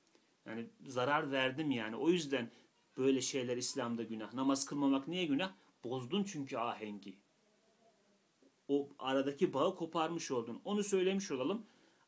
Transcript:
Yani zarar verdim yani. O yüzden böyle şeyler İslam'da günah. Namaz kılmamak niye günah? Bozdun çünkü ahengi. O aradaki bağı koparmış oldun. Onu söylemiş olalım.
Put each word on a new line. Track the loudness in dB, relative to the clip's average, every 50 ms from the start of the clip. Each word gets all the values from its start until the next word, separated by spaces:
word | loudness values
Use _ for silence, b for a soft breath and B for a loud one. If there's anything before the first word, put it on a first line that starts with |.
| _ b b b b b b _ _
Yani | -10 -8 -8 -8 -10 -14 -16 -14
zarar | -4 0 2 4 4 4 2 2 2
verdim | 2 2 2 2 0 0 0 0
yani. | 0 0 -2 -2 -4
O | 2 4 4
yüzden | 4 4 2 0 0 -2 -2 -4 B B B B _ _ _ _ _
böyle | 2 4 4 4 4
şeyler | 0 -2 -2 -2 -2 -2 -2
İslam'da | -2 -2 -2 -2 -2 -2 -2 -2 -4
günah. | -4 -4 -6 -8 -8 -6 -4
Namaz | 0 2 2 2 2 0
kılmamak | 0 0 2 4 4 4 2 2 -2
niye | -2 -2 0
günah? | 2 2 0 0 -2 B B B B B _ -6
Bozdun | -6 -4 -4 -4 -2 0 0 0
çünkü | -2 -4 -8 -6 -4 -4
ahengi. | -2 -2 -2 -2 -4 -8 -10 -10 -10 -12 -14 -16 -18 _ _ _ _ _ _ _ _ _ _ _ _ _ _ _ _ _ _ _ _ _ _ _ _ -20 -20 _ _ _ 2
O | 2 2 2 -2 -8 -6
aradaki | -2 0 2 2 2 0 0 0 0 2 2
bağı | 2 2 2 2
koparmış | -2 -6 -4 0 0 0 0 -2 -4 -4 -2
oldun. | -2 -2 -2 -4 -8 -8 -4
Onu | -2 0 0 0
söylemiş | 2 2 2 4 2 2 0 0 -2
olalım. | -2 0 0 0 -2 -2 B B B B B B B B B